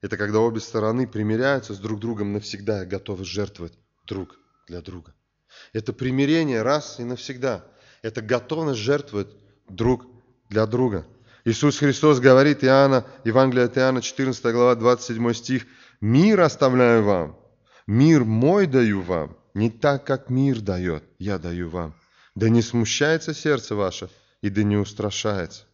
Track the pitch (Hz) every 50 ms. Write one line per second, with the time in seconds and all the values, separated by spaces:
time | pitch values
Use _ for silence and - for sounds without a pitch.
0 | - 101 - 92 104 104 104 107 113 117 113 113 107 - - 113 107 107 110 123
1 | 131 120 - 107 107 107 110 113 127 135 139 135 113 - 107 95 95 107 110 104
2 | 104 117 117 104 104 101 101 104 104 - - 98 101 104 107 101 95 90 95 95
3 | - - 101 90 95 90 87 98 104 95 - - 87 82 _ _ _ _ _ _
4 | _ - 104 95 92 87 _ _ _ _ _ _ _ _ 85 87 82 - 95 87
5 | 80 - _ _ _ _ _ _ _ _ _ - - _ _ 107 110 - 120 -
6 | 123 131 127 131 139 139 156 165 165 147 131 113 110 123 143 151 147 - - -
7 | 120 120 127 120 - - 139 123 127 135 117 92 - _ _ _ _ _ _ _
8 | _ 113 113 127 113 107 127 123 113 - 156 156 160 151 135 113 104 117 143 147
9 | 143 - - 101 98 95 - _ _ _ _ _ _ _ 95 90 113 120 - -
10 | - - - - _ _ _ _ _ _ 101 107 110 107 110 123 131 123 104 90
11 | 78 - _ _ _ _ _ _ _ 117 113 - - 147 135 - 147 143 131 -
12 | - 151 147 127 123 135 131 127 139 151 147 147 - 127 131 135 139 139 135 127
13 | 117 - - - - 117 110 127 131 131 123 127 123 120 - 131 127 131 131 127
14 | 113 - - - 139 131 127 - - 120 113 120 120 123 123 113 113 120 123 120
15 | - - 120 113 120 120 117 113 - - 131 131 120 _ _ _ - _ _ _
16 | - 104 117 135 175 214 220 196 175 151 - - 147 131 127 127 123 120 117 117
17 | 107 101 101 90 82 78 76 - _ _ _ _ _ _ _ _ _ - 101 117
18 | 139 156 165 147 123 110 110 110 123 147 180 208 202 170 131 131 120 110 101 98
19 | 92 85 90 85 76 71 - _ _ _ _ 98 107 117 110 117 - 147 143 135
20 | - - 139 131 - - 127 127 135 139 131 113 107 95 95 90 90 90 82 76
21 | - _ _ _ 92 98 101 92 76 87 85 87 87 82 80 90 85 80 76 _
22 | _ _ _ _ _ _ _ 98 101 113 113 117 110 113 - 120 113 104 - -
23 | 143 147 160 160 160 - 156 - - 156 147 135 - - 117 104 101 92 104 -
24 | - 90 _ _ _ _ _ _ - 104 98 101 107 104 104 104 101 95 - -
25 | 104 104 98 - - 110 104 98 87 80 - - _ _